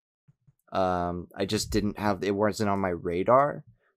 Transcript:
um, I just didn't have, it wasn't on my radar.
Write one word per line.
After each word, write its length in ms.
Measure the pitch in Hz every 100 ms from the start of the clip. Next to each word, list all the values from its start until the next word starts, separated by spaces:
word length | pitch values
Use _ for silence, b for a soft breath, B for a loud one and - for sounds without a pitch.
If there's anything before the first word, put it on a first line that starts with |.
| _ _ _ _ _ _ _
um, 560 | 95 92 90 87 87 85 -
I 100 | 98
just 260 | 104 -
didn't 280 | 107 101 -
have, 240 | 104 90
it 120 | 92 101
wasn't 340 | 104 95 104
on 100 | 98
my 100 | 95
radar. 760 | 85 87 85 95 127 147 156 - - _